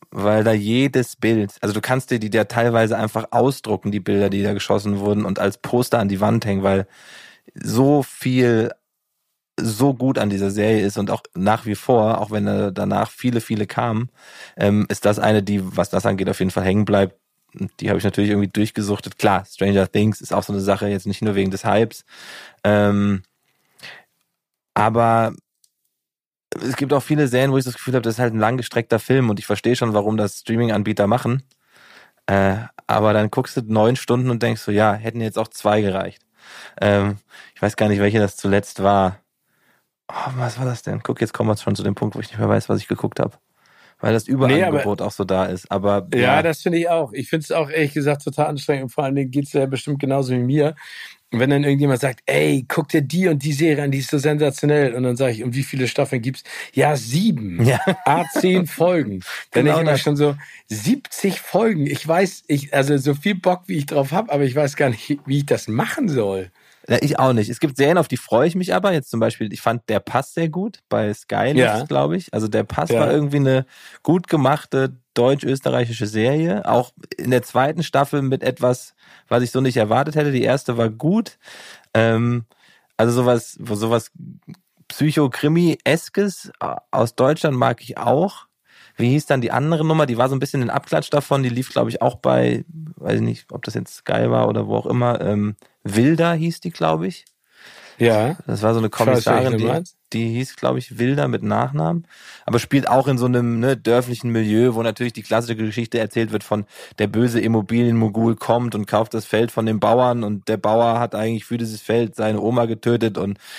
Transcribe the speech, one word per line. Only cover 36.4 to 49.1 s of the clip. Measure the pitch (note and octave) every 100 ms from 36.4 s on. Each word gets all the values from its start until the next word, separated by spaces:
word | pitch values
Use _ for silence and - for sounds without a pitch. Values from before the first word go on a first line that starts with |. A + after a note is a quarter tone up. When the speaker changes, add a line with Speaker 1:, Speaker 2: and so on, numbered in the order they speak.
| - - - -
Speaker 1:
Ähm, | G#2 G2+ G2+ G2+ _ - - -
ich |
weiß | G#2 -
gar | G#2+
nicht, | G2+
welche | G2+ A2
das | G2+ -
zuletzt | G2 G2+ - -
war. | G2 G2+ F#2+ F#2 _ _ _ _ _ _ _ _ -
Oh, | - C3 B2+
was | A#2+ A2+
war | B2+
das | A#2+
denn? | - G#2
Guck, | - -
jetzt | A2+
kommen | - A2
wir | G#2
schon | - G2+
zu |
dem | G2+ G2
Punkt, | A2 A2
wo |
ich | G#2+
nicht | A2
mehr | G#2+
weiß, | G#2+ -
was | G#2+
ich | -
geguckt | G#2 G#2 -
habe. | - - _ _ _ _ - _
Weil | -
das | A2 - C3
Speaker 2:
Nee, | C3 D3
aber | F#3 D3
Speaker 1:
Überangebot | G#2 G2
auch | F#2+
so | -
da | F#2 F#2+ F#2+
ist. | F#2 -
Aber, | G2 G2+ G2+ F#2
Speaker 2:
Ja, | B2+
Speaker 1:
ja. | B2+ D3
Speaker 2:
das | E3 D3+
finde | F3+ E3
ich | E3+
auch. | E3 C#3+
Ich | C#3 C#3+
finde | D#3+
es | D3+
auch, | D#3+ C#3+
ehrlich | D#3+ D3
gesagt, | D3+ C#3+ C#3+
total | D3+ C3+ D3+
anstrengend. | D3 - C#3
Und | C3
vor | -
allen | C3+